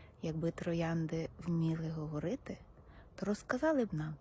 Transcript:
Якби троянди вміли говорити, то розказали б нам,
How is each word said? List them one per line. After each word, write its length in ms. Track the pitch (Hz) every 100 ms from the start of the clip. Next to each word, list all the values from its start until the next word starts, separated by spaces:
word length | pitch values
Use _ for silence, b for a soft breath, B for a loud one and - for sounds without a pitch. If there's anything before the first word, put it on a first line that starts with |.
| B B
Якби 280 | 165 156 165
троянди 800 | - 175 170 165 165 160 165 160 -
вміли 520 | 175 165 160 160 160
говорити, 680 | 160 151 151 160 262 - 196 - - B B B
то 120 | - 196
розказали 580 | 208 - 254 311 294
б 100 | 220
нам, 200 | 156 156 147